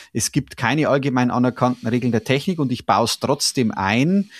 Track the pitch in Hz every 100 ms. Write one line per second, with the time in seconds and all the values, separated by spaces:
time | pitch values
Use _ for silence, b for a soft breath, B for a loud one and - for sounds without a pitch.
0 | B 117 - 147 - - 120 151 147 139
1 | 131 127 123 117 127 120 127 123 113 123
2 | 123 110 - 135 190 170 131 120 - 101
3 | 117 - - - - 139 110 - 95 117
4 | 156 202 196